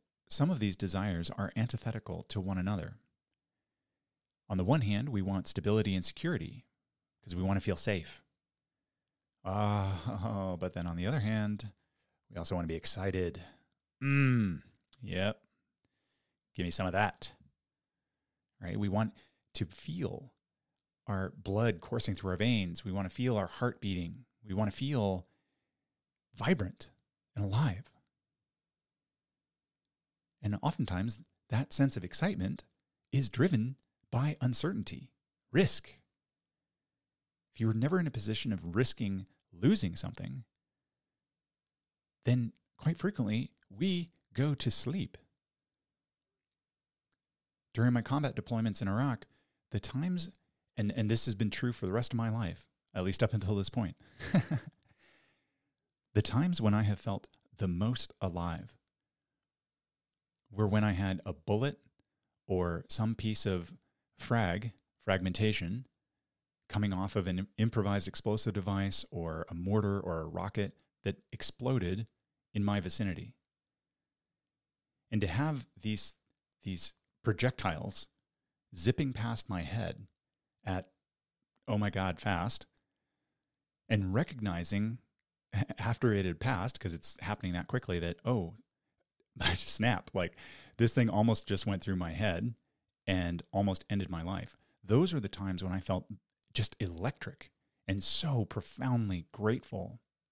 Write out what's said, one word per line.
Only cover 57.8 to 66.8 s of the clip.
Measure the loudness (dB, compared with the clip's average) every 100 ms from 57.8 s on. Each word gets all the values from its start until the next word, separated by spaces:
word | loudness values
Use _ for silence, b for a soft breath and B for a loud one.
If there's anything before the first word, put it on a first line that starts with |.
| 0 0 -4 -4
alive | -4 -2 -4 -6 -10 -18 _ _ _ _ _ _ _ _ _ _ _ _ _ _ _ _ _
were | 0 2
when | 4
I | 4
had | 2 0 -2 -6
a |
bullet | -8 0 0 0 -4 _ _ _ _ _ _ -2
or | 2 2 0 -4
some | 0 0 0
piece | -2 0 0
of | 0 -2 -14 _ _ _ -12
frag, | 0 2 2 0 -4 -10 _ _ 2
fragmentation, | 2 2 2 2 2 -2 -6 -8 _ _ _ _ _ _ _ -6
coming | -2